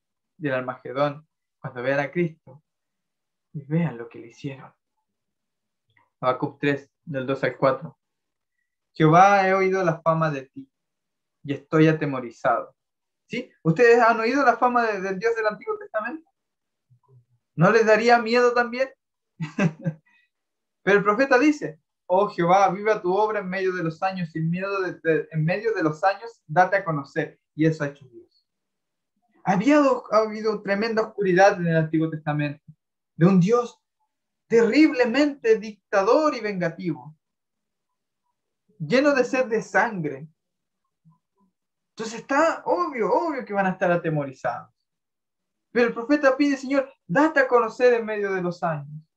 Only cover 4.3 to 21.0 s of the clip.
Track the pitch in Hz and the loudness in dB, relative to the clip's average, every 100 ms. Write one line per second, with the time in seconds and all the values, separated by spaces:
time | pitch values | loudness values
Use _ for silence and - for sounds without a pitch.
4.3 | - 143 135 - _ _ _ _ _ _ | -16 -14 -14 -20 _ _ _ _ _ _
5.3 | _ _ _ _ _ _ _ _ - 127 | _ _ _ _ _ _ _ _ -8 -4
6.3 | 123 - - 143 139 - _ - 135 127 | -2 -4 -4 -4 -4 -8 _ -12 -8 -6
7.3 | 135 127 - 131 131 160 - _ _ _ | -4 -4 0 0 -2 -6 -20 _ _ _
8.3 | _ _ _ _ _ _ - 156 170 196 | _ _ _ _ _ _ 2 4 6 6
9.3 | 202 190 190 190 190 175 156 165 160 160 | 6 2 2 0 0 -2 -2 -2 0 -2
10.3 | 139 135 139 135 _ _ _ _ _ _ | -4 -12 -18 -20 _ _ _ _ _ _
11.3 | _ 139 135 - 160 156 156 143 131 120 | _ -10 -10 -2 2 2 2 -4 -8 -10
12.3 | - 135 113 - _ _ _ _ _ _ | -6 -2 -2 -4 _ _ _ _ _ _
13.3 | 233 - _ 160 160 240 240 226 220 226 | -12 -12 _ -2 4 6 6 4 2 0
14.3 | 277 262 - 247 240 226 196 190 190 226 | 0 2 2 2 0 -2 -2 -6 -4 -4
15.3 | 226 214 208 - 427 415 - 247 320 _ | -2 -4 -4 -8 -10 -8 -8 -8 -12 _
16.3 | _ _ _ _ _ _ _ _ _ _ | _ _ _ _ _ _ _ _ _ _
17.3 | _ _ - 185 220 220 214 233 240 220 | _ _ 0 4 4 4 4 4 2 2
18.3 | 240 247 240 233 247 269 - _ _ _ | 2 2 0 -2 -4 -6 -8 _ _ _
19.3 | - 160 - 180 - 170 - _ _ _ | -12 -10 -2 -2 -2 -10 -10 _ _ _
20.3 | _ _ _ _ _ 180 202 | _ _ _ _ _ 0 2